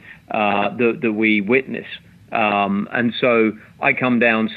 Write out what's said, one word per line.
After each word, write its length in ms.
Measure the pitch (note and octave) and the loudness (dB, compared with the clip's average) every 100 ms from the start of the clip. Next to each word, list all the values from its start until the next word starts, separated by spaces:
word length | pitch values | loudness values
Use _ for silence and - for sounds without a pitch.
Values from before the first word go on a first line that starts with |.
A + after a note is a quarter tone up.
| - - - | -20 -20 -6
uh, 440 | A2 G#2 G2+ G2+ A2+ | -2 0 0 -2 0
that, 240 | A#2 - | 0 0
that 100 | A#2 | -2
we 300 | G#2+ A2 G#2+ | 0 2 2
witness. 440 | G2 B2 - A#2 - - - - - | 2 0 -2 -8 -10 -16 -20 -20 -6
Um, 560 | A#2 G#2+ G2+ G2+ G2 - | -2 0 2 0 -2 -2
and 220 | B2+ A#2+ - | -2 -2 0
so 320 | B2+ A#2 A2 G#2 - - | 2 4 2 -2 -12 -4
I 120 | C#3 | -2
come 260 | C3 B2+ A#2+ | 0 0 2
down 320 | A#2 A2 A2 | 2 2 -2